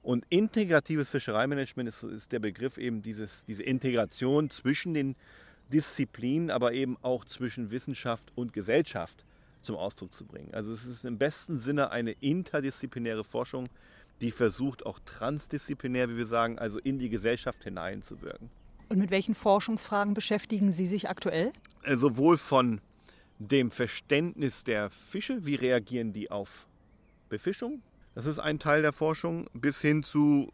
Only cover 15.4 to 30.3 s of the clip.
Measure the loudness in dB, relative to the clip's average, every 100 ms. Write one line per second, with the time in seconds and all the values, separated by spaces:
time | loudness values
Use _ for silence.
15.4 | -6 -8 -6 -6 -2 0 0 -2 0 2
16.4 | 2 0 -4 -2 -2 -2 -2 0 2 0
17.4 | -2 -8 -10 -6 -6 -8 -12 -12 -12 -12
18.4 | -16 -20 -20 -20 0 0 2 0 0 0
19.4 | 4 4 4 -4 -2 0 0 0 0 -2
20.4 | 0 2 2 2 0 0 -2 -4 -2 0
21.4 | 0 -2 -20 -12 0 4 4 6 6 6
22.4 | 6 4 4 0 _ _ -20 -20 _ _
23.4 | 2 4 4 0 -2 -2 2 2 2 -2
24.4 | -4 -2 -2 0 0 -6 -8 -8 -4 -6
25.4 | -2 0 4 2 2 -4 -4 -6 -6 -6
26.4 | -8 -14 -20 _ _ _ _ _ _ -4
27.4 | -4 -4 -6 -8 -12 _ -16 -6 -4 -2
28.4 | -2 -2 4 4 4 2 0 0 -2 -4
29.4 | -8 -2 -2 2 2 2 2 4 6